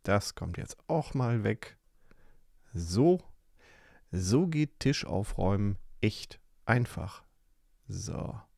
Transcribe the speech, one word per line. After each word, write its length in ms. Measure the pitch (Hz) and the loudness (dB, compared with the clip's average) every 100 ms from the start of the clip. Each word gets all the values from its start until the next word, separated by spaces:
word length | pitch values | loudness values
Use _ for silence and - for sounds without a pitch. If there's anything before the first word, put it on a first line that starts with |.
Das 320 | - 101 - - | 4 2 2 -8
kommt 220 | 85 87 | -8 -6
jetzt 200 | 82 - - | -10 -12 -2
auch 260 | 165 - | -2 0
mal 300 | 139 120 117 | -2 0 2
weg. 340 | 104 110 - - _ _ - - - - _ - - | 0 -2 -8 -20 _ _ -20 -20 -20 -20 _ -20 -10
So, 480 | 85 85 92 160 180 - - _ _ - - - - _ | -8 0 4 6 4 0 -20 _ _ -20 -20 -20 -20 _
so 360 | 90 92 127 180 | -2 4 4 4
geht 320 | 156 151 - | 2 0 0
Tisch 260 | 135 143 - | 0 0 -2
aufräumen 720 | 92 101 - 92 98 101 98 - - | -2 -2 0 2 4 2 -2 -8 -2
echt 380 | 107 - - - _ _ - | -2 -2 -14 -18 _ _ 0
einfach. 580 | 120 120 - 82 - _ _ _ _ _ _ - | 2 2 -4 -10 -12 _ _ _ _ _ _ -12
So. 520 | 90 - - - 110 - | -10 -8 -6 -6 -10 -14